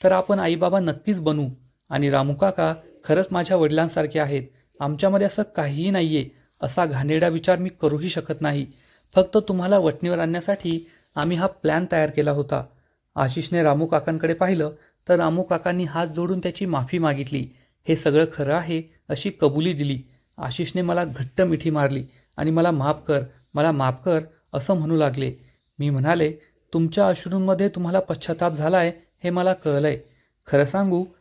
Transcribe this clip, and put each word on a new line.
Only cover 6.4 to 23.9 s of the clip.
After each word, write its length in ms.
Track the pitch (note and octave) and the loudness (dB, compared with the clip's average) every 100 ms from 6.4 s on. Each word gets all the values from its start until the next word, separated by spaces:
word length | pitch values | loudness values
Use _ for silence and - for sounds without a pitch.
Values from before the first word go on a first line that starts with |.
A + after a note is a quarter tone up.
| _ _ | _ _
असा 220 | B2+ D#3 E3+ | -4 -2 -2
घाणेरडा 420 | C3 C#3+ D#3 E3+ | -2 0 2 2
विचार 300 | E3 - F3 | 2 0 0
मी 120 | F#3 - | -2 -2
करूही 260 | D3+ D3 F3 | 0 0 -2
शकत 320 | E3 D#3+ C3+ | -6 -6 -4
नाही. 260 | D3+ C#3+ C3+ - _ _ _ | -2 -2 -6 -12 _ _ _
फक्त 220 | - F#3+ G#3+ | 2 4 2
तुम्हाला 420 | G#3+ F#3 F3+ G3+ | 0 0 2 4
वठणीवर 400 | E3 D3 F3 F3 | 4 0 -2 0
आणण्यासाठी 680 | E3 F3 F3 G3 F3 E3 - _ _ - | 0 -2 -2 -2 -2 -4 -6 _ _ -4
आम्ही 200 | D#3 E3+ | -2 0
हा 100 | F#3+ | -2
प्लॅन 400 | - D#3 D#3 F3+ | -2 -2 0 0
तयार 180 | E3 D3+ | 0 0
केला 200 | D3+ D3 | 0 0
होता." 340 | C#3+ C#3+ C3+ B2+ _ _ _ _ - | 0 -2 -4 -6 _ _ _ _ -4
आशिषने 460 | C3+ D3 D#3+ F3 | -2 -2 -2 2
रामू 240 | D#3 C#3+ D#3+ | 2 2 2
काकांकडे 480 | D#3+ D#3+ D#3+ E3 | 0 0 -2 -2
पाहिलं, 360 | E3 F#3 F3+ D3+ D#3 _ _ - | 0 0 0 -2 -8 _ _ 0
तर 80 | F3 | 2
रामू 260 | E3 E3 | 2 0
काकांनी 420 | F3+ E3 F3 F3+ | 0 -2 -2 -2
हात 220 | E3+ D#3+ E3+ | -2 -2 -4
जोडून 320 | D#3 F3 F#3 | -2 -2 -2
त्याची 280 | F3+ E3+ F#3+ | -4 -4 -2
माफी 320 | D3 B2+ F3+ | -2 -2 0
मागितली. 480 | D#3+ C#3 C3 C#3 C3 - _ _ - | 0 0 -4 -6 -8 -14 _ _ -2
"हे 80 | D#3+ | 0
सगळं 280 | D#3+ D3 D#3+ | 2 2 2
खरं 200 | - C#3 | 0 -2
आहे," 280 | D#3+ E3 D#3+ D#3+ _ - | -2 -2 -6 -6 _ -10
अशी 220 | C#3 G3+ - | -6 -6 0
कबुली 320 | D3+ C#3+ E3+ | 0 2 -2
दिली. 300 | D3+ C#3+ C3 - _ _ - | -2 -4 -6 -10 _ _ -10
आशिषने 440 | C3 B2 E3 F3+ | -8 -6 -6 -4
मला 220 | F3 F3 | -2 0
घट्ट 380 | E3 B2 C3 - | -2 -6 -6 0
मिठी 280 | F#3 D#3+ E3 | 0 0 -2
मारली 340 | D3+ C#3 C3+ C3 _ _ - | 0 0 -2 -8 _ _ -6
आणि 140 | D3+ | -2
"मला 200 | D#3+ E3+ | 2 2
माफ 260 | D#3 C#3 D3+ - | 2 0 -2 -2
कर, 120 | C#3+ B2+ - _ | -2 -2 -12 _
मला 180 | D3 D#3+ | 0 0
माफ 220 | D3 C3 | 2 0